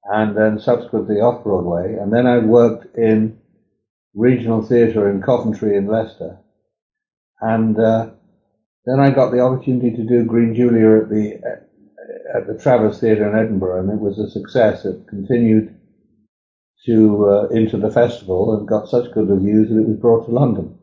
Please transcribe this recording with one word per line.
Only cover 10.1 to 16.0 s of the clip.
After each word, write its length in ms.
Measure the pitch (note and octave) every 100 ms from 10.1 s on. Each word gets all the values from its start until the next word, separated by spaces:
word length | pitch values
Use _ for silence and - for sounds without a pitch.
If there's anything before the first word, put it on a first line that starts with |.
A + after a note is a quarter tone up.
| A#2+
Green 300 | A2+ A2+ A#2
Julia 460 | A2+ B2 A#2 A2 A2
at 80 | G#2
the, 320 | G#2+ G#2 - - - _ _ _ - - - -
at 120 | B2 -
the 100 | G#2+
Travers 420 | C#3+ B2 G#2+ -
Theatre 300 | A2+ G#2+ G#2
in 80 | A2
Edinburgh, 440 | A2 F#2+ F#2 F#2
and 100 | F#2+
it 80 | G#2
was 180 | G#2 G2
a 140 | G#2
success. 540 | G#2 - C3 A2 -
It 220 | G2 - -
continued 680 | G2+ F#2+ A#2+ A#2 A2 - - _ _